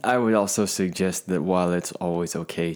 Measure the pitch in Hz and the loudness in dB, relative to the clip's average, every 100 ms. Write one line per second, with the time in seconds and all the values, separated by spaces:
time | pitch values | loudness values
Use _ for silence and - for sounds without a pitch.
0 | 120 123 113 110 101 - 98 - 92 85 | 0 2 4 4 2 2 0 0 -2 0
1 | 95 90 - 90 87 90 87 87 - - | -2 -2 -2 -2 2 2 2 0 -4 -4
2 | 90 85 85 85 82 - 85 | -2 -2 -4 -6 -6 -4 -4